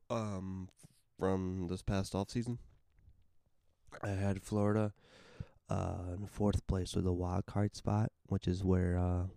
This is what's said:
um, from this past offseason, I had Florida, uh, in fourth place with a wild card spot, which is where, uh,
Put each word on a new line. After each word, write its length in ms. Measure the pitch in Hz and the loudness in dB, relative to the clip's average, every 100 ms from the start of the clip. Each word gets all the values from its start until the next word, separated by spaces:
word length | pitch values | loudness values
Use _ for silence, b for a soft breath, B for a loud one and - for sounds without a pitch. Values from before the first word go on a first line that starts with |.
| _ | _
um, 600 | 117 107 95 95 95 92 _ - _ _ - | -4 -2 -4 -6 -8 -10 _ -20 _ _ -2
from 480 | 92 95 92 92 87 | 2 2 0 -2 -2
this 160 | 92 | -4
past 300 | - 98 95 | 0 0 0
offseason, 440 | 95 101 120 120 120 - - _ _ - - - - _ _ _ _ - - | -2 -2 -2 -4 -6 -10 -20 _ _ -20 -20 -20 -20 _ _ _ _ -18 -8
I 80 | 104 | -4
had 320 | 98 101 95 | 0 0 -2
Florida, 500 | - 104 104 107 107 - B B B B B B - | 0 2 4 4 0 -4 B B B B B B -4
uh, 460 | 95 90 90 90 90 | -2 -2 -4 -6 -8
in 80 | 101 | -10
fourth 400 | - 101 92 - | 0 0 0 0
place 300 | 95 90 92 | -2 0 0
with 100 | 90 | 2
a 80 | |
wild 320 | 90 90 92 - | 0 0 -2 -2
card 300 | 101 104 - | 0 0 0
spot, 360 | 104 104 110 _ - | 0 2 0 _ -4
which 220 | 98 92 | -2 0
is 160 | 92 | 0
where, 340 | 95 92 90 90 | 4 4 4 2
uh, 300 | 90 90 92 | 2 0 -2